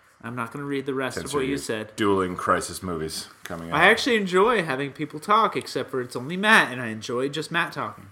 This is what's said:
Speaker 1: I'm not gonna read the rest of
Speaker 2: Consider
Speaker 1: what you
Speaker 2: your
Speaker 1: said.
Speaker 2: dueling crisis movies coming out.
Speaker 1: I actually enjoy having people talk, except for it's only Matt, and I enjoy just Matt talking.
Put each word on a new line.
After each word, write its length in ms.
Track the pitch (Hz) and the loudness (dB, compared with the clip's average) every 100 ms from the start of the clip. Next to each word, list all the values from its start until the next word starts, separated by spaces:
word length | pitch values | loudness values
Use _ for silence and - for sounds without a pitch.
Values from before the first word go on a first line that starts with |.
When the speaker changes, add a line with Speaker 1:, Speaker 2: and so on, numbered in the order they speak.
| _ _ | _ _
Speaker 1:
I'm 120 | 117 123 | -10 -8
not 160 | 117 | -8
gonna 120 | 147 | -8
read 220 | 143 139 135 | -4 -4 -2
the 80 | |
rest 220 | 135 131 92 | -4 -4 -4
of 80 | |
Speaker 2:
Consider 140 | 85 143 | -4 -2
Speaker 1:
what 60 | |
you 60 | 131 | -2
Speaker 2:
your 80 | 143 | -4
Speaker 1:
said. 360 | - 110 - - | -4 -6 -6 0
Speaker 2:
dueling 400 | 104 98 92 90 | 4 4 2 -2
crisis 440 | - 87 82 87 | 0 0 0 -8
movies 440 | 92 80 80 - - - | -6 -4 -4 -8 -12 -16
coming 260 | - 85 82 | -12 -10 -2
out. 60 | 143 | 4
Speaker 1:
I 140 | 185 | 6
actually 260 | 226 277 220 | 6 4 2
enjoy 460 | 190 185 220 226 | 2 4 4 4
having 280 | 156 131 139 | 0 -2 -4
people 260 | 131 151 151 | -6 -8 -8
talk, 360 | - 214 208 135 | 2 4 4 0
except 340 | - 139 120 | -4 -6 -4
for 100 | 131 | -4
it's 160 | 123 127 | -6 -8
only 200 | 131 180 | -6 0
Matt, 360 | 214 214 131 | 6 6 6
and 80 | 123 | -2
I 60 | 117 | -6
enjoy 400 | 110 110 120 143 | -6 -4 -2 -2
just 220 | 156 151 | -4 -4
Matt 220 | 170 170 | -4 -4
talking. 340 | 147 107 104 98 | -4 -8 -8 -20